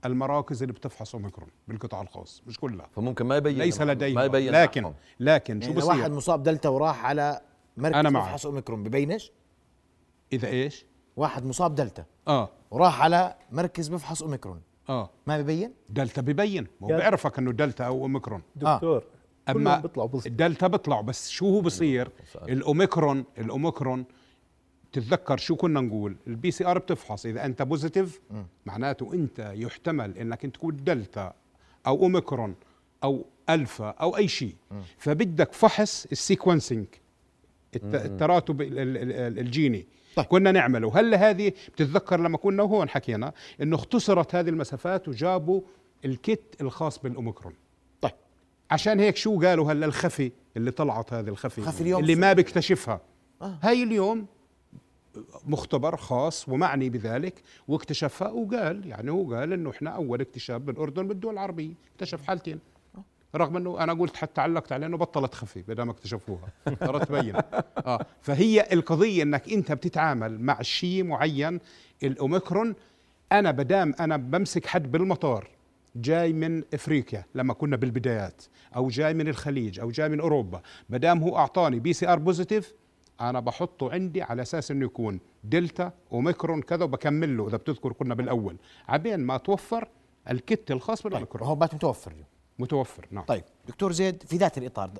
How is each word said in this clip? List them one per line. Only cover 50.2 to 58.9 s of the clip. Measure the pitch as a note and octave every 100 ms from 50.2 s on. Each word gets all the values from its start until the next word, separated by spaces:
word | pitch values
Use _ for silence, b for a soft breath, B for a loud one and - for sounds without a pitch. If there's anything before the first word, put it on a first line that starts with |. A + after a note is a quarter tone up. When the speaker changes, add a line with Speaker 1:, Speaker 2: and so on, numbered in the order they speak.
| C3 - _ -
Speaker 1:
اللي | A#2
طلعت | B2 D3+ A2 A2+
هذه | A#2+ G#2+
الخفي | G2+ C3 A#2
Speaker 3:
خفي | G#2+ D3+
اليوم | E3+ F3+
Speaker 1:
اللي | D#3 E3
Speaker 3:
في |
Speaker 1:
ما | F#3+
بيكتشفها. | F#3 F3+ F3+ - F#3 - G2+ _ _ _ _
Speaker 3:
آه. | F#3+ F3
Speaker 1:
هاي | F3+ B3
اليوم | A#3+ A3 F#3+ A3+ G3+ _ _ _ _ - _ _ _ - - - -
مختبر | D3+ - D3 D3 D#3+
خاص | - B2 D3+ D#3 -
ومعني | C3 F3 C#3 C3
بذلك | A#2+ A2 A#2+ F3+ - b b b
واكتشفها | D3 - D3 D3 - G3+
وقال، | A3+ G#3+ A#3+ F3 F#3+
يعني | A#2+